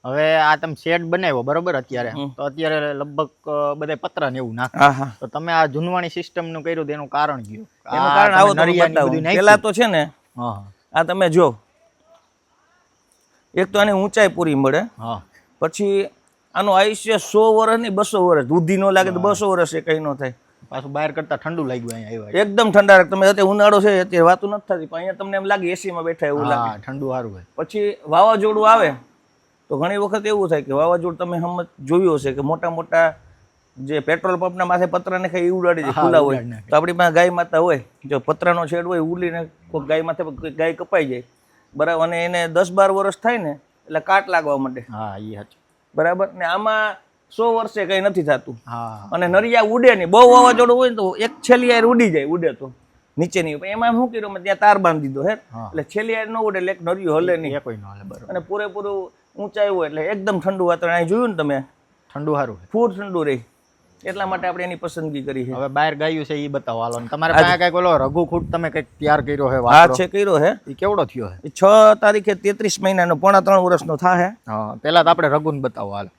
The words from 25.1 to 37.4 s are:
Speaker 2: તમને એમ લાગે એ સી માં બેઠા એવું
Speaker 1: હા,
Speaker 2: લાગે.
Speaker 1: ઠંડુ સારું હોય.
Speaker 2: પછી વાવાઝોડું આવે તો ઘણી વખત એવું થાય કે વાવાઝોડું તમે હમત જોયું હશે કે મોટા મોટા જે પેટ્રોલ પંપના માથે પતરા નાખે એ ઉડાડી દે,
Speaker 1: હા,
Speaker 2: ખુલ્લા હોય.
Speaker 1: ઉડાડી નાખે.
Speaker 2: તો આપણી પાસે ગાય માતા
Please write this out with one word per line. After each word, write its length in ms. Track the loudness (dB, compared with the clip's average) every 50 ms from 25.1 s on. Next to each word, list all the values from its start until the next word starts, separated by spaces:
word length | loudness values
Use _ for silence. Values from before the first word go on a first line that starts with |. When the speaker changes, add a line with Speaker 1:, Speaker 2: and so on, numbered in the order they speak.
| -8
Speaker 2:
તમને 240 | -8 -10 -6 -6
એમ 80 | -6 -2
લાગે 220 | -2 -2 -2 -2 -6
એ 40 | -6
સી 160 | -6 -8 -10
માં 120 | -8 -6 -6
બેઠા 240 | -8 -6 -4 -4
એવું 160 | -4 -2 -2 -2
Speaker 1:
હા, 60 | -2
Speaker 2:
લાગે. 320 | -2 -2 -4 -6 -8 -10
Speaker 1:
ઠંડુ 280 | -14 -14 -12 -10 -8 -6
સારું 220 | -6 -6 -8 -10
હોય. 140 | -14 -16 -20 _ _
Speaker 2:
પછી 420 | -12 -10 -8 -6 -4 -4 -4 -6 _ -6
વાવાઝોડું 640 | 0 2 4 4 4 4 2 0 0 0 2 4 6
આવે 220 | 6 6 4 0 -2 -6 -14 _ _ _ _ _ _ _ _ _ _ _ _ _
તો 80 | -6
ઘણી 200 | -4 -4 -2 -2
વખત 280 | -2 -4 -4 -4 -4 -2
એવું 240 | -2 -2 0 0 0
થાય 120 | -2 -4
કે 120 | -2 -4 -2
વાવાઝોડું 440 | 0 2 2 0 0 -2 -6 -6
તમે 200 | -6 -8 -6 -6
હમત 320 | -6 -6 -6 -6 -8 -10 _ _ -18 -4
જોયું 340 | 0 0 2 4 2 0
હશે 160 | 0 -2 -4 -6
કે 80 | -4
મોટા 280 | -4 -4 -4 -4 -4 -6
મોટા 440 | -6 -6 -6 _ 2 2 2 2 0 _ _ _ _ _ _ _ _ _ _ _ _ -16 -10
જે 140 | -6 -6 -4
પેટ્રોલ 380 | -2 -2 -4 -2 -2 -4 -2
પંપના 280 | -2 -4 -6 -4 -4 -2
માથે 200 | 0 0 0 0
પતરા 320 | 0 -2 -6 -4 -4 -6
નાખે 220 | -4 -6 -4 -4 -2
એ 100 | -2 -2
ઉડાડી 340 | -2 0 0 0 0 0 -2
દે, 60 | -4
Speaker 1:
હા, 120 | -2 0
Speaker 2:
ખુલ્લા 180 | 2 4 4 4
હોય. 160 | 4 4 0
Speaker 1:
ઉડાડી 140 | -2 -6 -10
નાખે. 200 | -14 -14 -6 0
Speaker 2:
તો 60 | 0
આપણી 180 | 0 0 0 0
પાસે 200 | 2 0 4 4
ગાય 180 | 4 4 4
માતા 260 | 2 -2